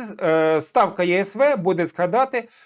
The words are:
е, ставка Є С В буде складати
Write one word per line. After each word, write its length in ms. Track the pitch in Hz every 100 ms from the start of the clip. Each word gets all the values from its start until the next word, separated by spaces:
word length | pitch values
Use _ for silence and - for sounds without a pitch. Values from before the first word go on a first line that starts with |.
| 226 208
е, 400 | 170 160 160 160
ставка 420 | - 254 196 -
Є 160 | 175 185
С 160 | 196 220
В 220 | 285 247
буде 300 | 175 170 170
складати 600 | - 180 220 262 247 226 _